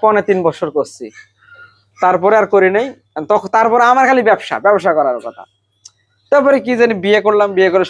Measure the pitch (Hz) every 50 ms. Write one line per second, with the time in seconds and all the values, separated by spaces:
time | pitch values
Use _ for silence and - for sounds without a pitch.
0 | - 214 208 208 202 - 196 185 175 160 147 - 180 151 139 147 135 - - -
1 | 123 107 - - - _ _ _ _ _ - - - _ _ _ _ _ _ -
2 | 185 180 180 170 180 202 214 226 202 190 208 196 190 185 190 214 254 277 - _
3 | _ _ - 156 151 151 208 208 190 190 - 220 226 226 226 240 240 240 247 269
4 | 262 247 269 254 220 220 202 - - - 147 110 262 - 208 185 160 190 160 156
5 | 143 135 123 117 113 117 - - 98 _ _ _ _ _ _ _ _ - _ _
6 | _ _ _ _ _ - 277 285 262 285 277 254 - 233 247 226 240 233 220 185
7 | 170 202 208 214 196 214 208 208 208 202 196 185 190 185 170 190 175